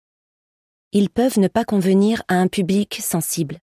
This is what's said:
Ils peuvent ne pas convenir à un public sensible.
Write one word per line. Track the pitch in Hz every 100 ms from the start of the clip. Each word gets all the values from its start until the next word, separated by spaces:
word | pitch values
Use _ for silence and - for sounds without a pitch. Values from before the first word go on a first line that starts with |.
| _ _ _ _ _ _ _ _ _
Ils | 202 202
peuvent | - 254 226
ne | 185
pas | 226
convenir | 226 202 185 190 202 226 -
à | 180
un | 185
public | - 175 196 202 -
sensible. | - 170 - - 147 156 _